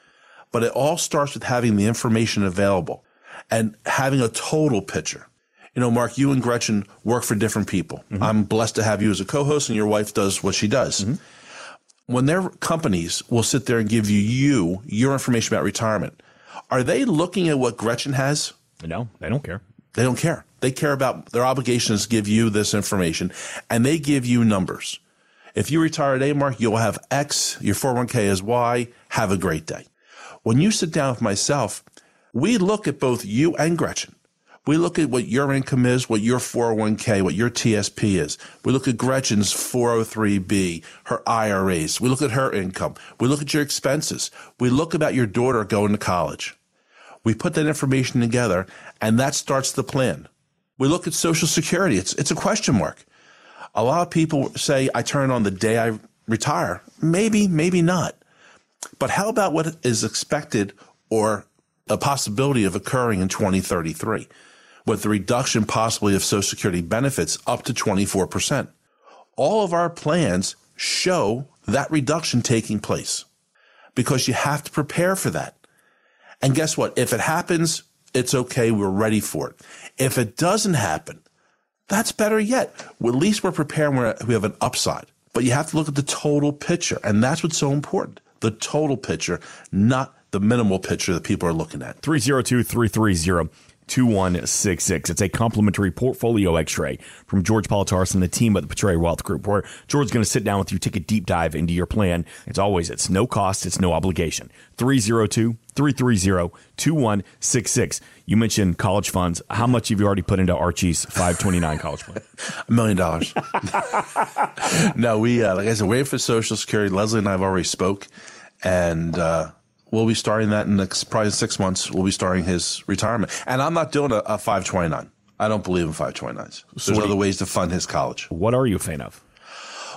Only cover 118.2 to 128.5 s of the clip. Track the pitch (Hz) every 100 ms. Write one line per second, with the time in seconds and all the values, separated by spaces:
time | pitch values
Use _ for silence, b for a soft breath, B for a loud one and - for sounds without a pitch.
118.2 | B B B B 92 90 85 82 85 82
119.2 | 82 82 78 - _ _ - 110 113 107
120.2 | - 110 107 104 98 101 92 - - 113
121.2 | 107 95 113 - 95 92 - 92 95 92
122.2 | 95 92 87 87 - - - 98 104 117
123.2 | 90 B B 131 147 170 151 143 143 107
124.2 | - 107 - 98 92 95 82 71 - _
125.2 | _ - 107 107 92 90 82 80 67 -
126.2 | 60 57 - - - - - 107 101 101
127.2 | 98 95 95 107 90 87 - 85 65 -
128.2 | - 82 104